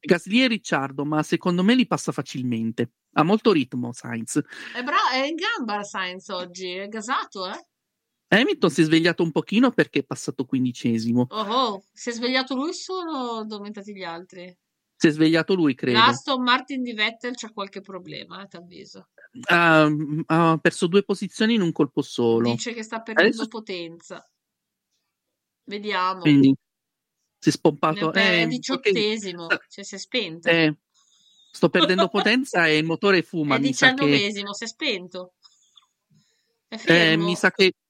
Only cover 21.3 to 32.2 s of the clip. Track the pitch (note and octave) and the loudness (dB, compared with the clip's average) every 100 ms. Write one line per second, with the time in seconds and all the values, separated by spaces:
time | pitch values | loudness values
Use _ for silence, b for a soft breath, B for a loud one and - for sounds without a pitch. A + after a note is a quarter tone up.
21.3 | - A3 A#3 F3 D#3+ C#3 - C3+ - A#2+ | -2 -2 0 -2 0 0 0 -6 0 2
22.3 | A#2 A#2 A#2 - E3 A3 A3+ - - F#3+ | 2 2 -2 -6 -10 -10 -10 -6 2 2
23.3 | A3+ A3 A3+ A3 F#3 E3 E3+ - F3 _ | 2 -6 -8 -10 -10 -10 -14 -18 -18 _
24.3 | _ _ _ _ _ _ _ _ _ _ | _ _ _ _ _ _ _ _ _ _
25.3 | _ _ _ - G3+ G#3 F#3+ F#3 F#3 E3 | _ _ _ -12 -10 -4 -2 -2 0 4
26.3 | C#3+ C3+ C#3 _ _ _ _ _ _ _ | 6 6 4 _ _ _ _ _ _ _
27.3 | _ - D3 E3+ D3 D#3+ D#3+ D#3+ F3 G3 | _ -2 2 2 2 -2 0 -2 2 2
28.3 | F3 E3 - - C4 A3 F#3+ G#3+ A3 G3 | 4 2 -2 -4 -4 0 0 0 -2 -6
29.3 | F3 E3 F#3 _ - G3 G3 - B3+ G3 | -10 -4 -6 _ -18 -16 -14 -6 -6 -6
30.3 | E3 E3+ E3 D#3+ D3+ _ _ _ _ _ | -6 0 2 2 0 _ _ _ _ _
31.3 | _ _ - E3+ F#3+ F3 F#3 F#3+ G3+ | _ _ 0 2 4 2 2 2 2